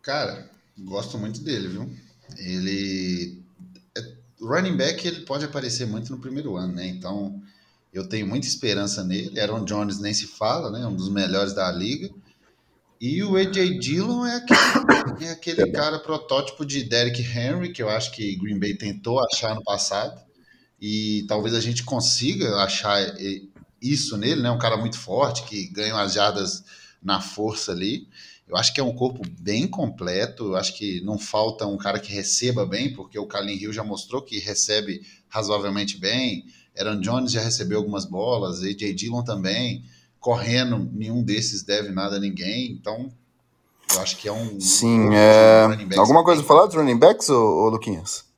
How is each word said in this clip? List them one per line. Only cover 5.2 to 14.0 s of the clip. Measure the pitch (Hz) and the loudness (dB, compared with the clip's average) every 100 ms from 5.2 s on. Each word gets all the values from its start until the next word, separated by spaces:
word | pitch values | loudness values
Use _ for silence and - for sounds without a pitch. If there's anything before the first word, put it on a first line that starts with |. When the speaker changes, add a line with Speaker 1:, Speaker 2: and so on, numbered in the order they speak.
| - | -8
Speaker 1:
pode | 139 | -6
aparecer | 147 143 127 120 120 | -6 -6 -6 -6 -6
muito | 107 120 | -8 -10
no | 127 | -12
primeiro | 131 135 139 92 | -10 -8 -6 -6
ano, | 90 | -6
né? | 87 92 | -6 -8
Então, | 92 90 101 98 - - _ _ _ _ | -10 -8 -8 -8 -10 -18 _ _ _ _
eu | 92 92 | -12 -6
tenho | 110 101 | -6 -4
muita | 123 139 | -4 -4
esperança | - 120 101 101 101 | -4 -2 -2 -2 -4
nele. | 92 95 - 107 | -4 -4 -4 -4
Aaron | 104 110 | -2 -2
Jones | 98 104 104 101 | -4 -4 -4 -4
nem | 104 | -4
se | 104 - | -4 -6
fala, | - 110 131 117 | -4 -2 -2 -4
né? | 107 120 | -6 -6
Um | |
dos | 92 92 | -4 -2
melhores | 101 92 95 98 | -2 0 0 0
da | 98 92 | 0 -2
liga. | 85 98 139 185 - _ _ _ _ _ _ _ _ | -2 -4 -4 -8 -14 _ _ _ _ _ _ _ _
E | 120 165 | -4 -2
o | 208 190 | 2 2
A | |
J | 190 190 185 123 | 2 2 0 0
Dillon | 123 165 | -2 0